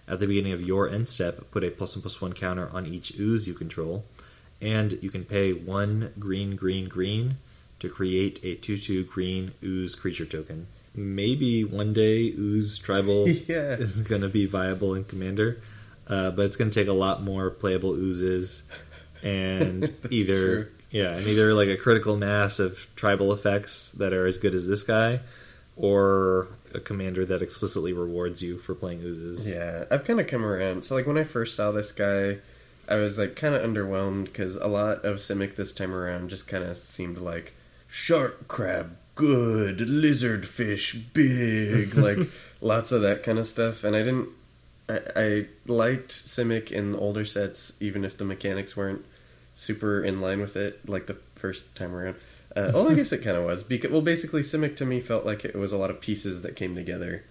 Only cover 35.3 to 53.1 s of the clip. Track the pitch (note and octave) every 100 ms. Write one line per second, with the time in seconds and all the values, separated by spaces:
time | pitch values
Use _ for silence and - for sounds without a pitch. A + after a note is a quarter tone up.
35.3 | G2 G2 - G2 - F#2+ F#2 F2+ F2+ F2+
36.3 | F#2+ - F#2+ F2+ F2 - - F2 F2 F2
37.3 | E2+ E2+ - - - - - - E3 B2+
38.3 | - - - F#2+ G2 E2+ E2+ - - D3
39.3 | B2+ A#2 G#2+ G2+ F#2+ A#2 D3 D3+ C3 A#2+
40.3 | G#2+ F#2 - A2 G2 - A2+ A#2 D#3+ C3+
41.3 | B2 A#2 A2 G#2 A2 G2+ G#2+ G#2 G#2 D#3+
42.3 | - - - A2+ A2 A2+ B2 G2+ G#2 -
43.3 | A2 A2 - A2+ A2+ G#2 G#2+ A2+ B2+ -
44.3 | - - - - - - A2 - - A2
45.3 | G#2 G2+ - - A#2 A2+ C3 - - -
46.3 | - A#2 A2+ A2 G#2 G2+ G2+ G#2 G#2 G#2
47.3 | G2+ G2 - - - G#2+ G2 F#2+ - G2
48.3 | F#2+ G2+ F#2+ G2 G2+ G2 F#2+ - - -
49.3 | - - - - G#2+ G#2 G2+ G2 F#2+ F#2+
50.3 | G2 G2+ G2 G2+ - - F#2+ - G2+ -
51.3 | - G2 F#2 - - F2+ F2+ F#2 F#2+ -
52.3 | - - G#2 G2 C3 C#4 D4+ B3+